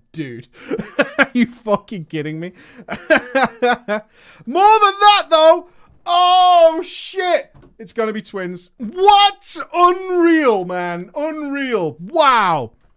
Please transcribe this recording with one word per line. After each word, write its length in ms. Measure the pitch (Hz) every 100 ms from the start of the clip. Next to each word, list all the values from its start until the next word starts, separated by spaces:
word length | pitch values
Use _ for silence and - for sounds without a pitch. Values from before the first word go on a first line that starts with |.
| _
"Dude, 360 | 160 143 117 - - - -
<laughs> 340 | - - - 587
are 120 | -
you 100 | 247
fucking 600 | 233 - 220 202 - 202 151
kidding 340 | 156 147 156
me?" 120 | 175 180 - - -
<laughs> 0 |
More 80 | 208 -
than 960 | 302 - 262 254 - 240 240 - 214 - _ _ - -
that, 800 | 302 403 440 415 392 415 403 -
though. 400 | 320 320 339 - _ _ _ -
Oh, 720 | 349 359 370 359 349 330 320
shit. 680 | 349 - - 381 359 330 - _ _ _
It's 140 | 214
gonna 200 | - 220
be 100 | 214
twins. 480 | 214 196 180 180 - _
What? 800 | 226 359 392 403 403 403 - 330 -
Unreal, 880 | 339 359 359 370 359 339 320 277 208
man. 460 | 180 180 175 175 185
Unreal. 840 | 302 302 311 285 277 269 226 160 135
Wow. 760 | 180 330 294 240 190 160 113 _ _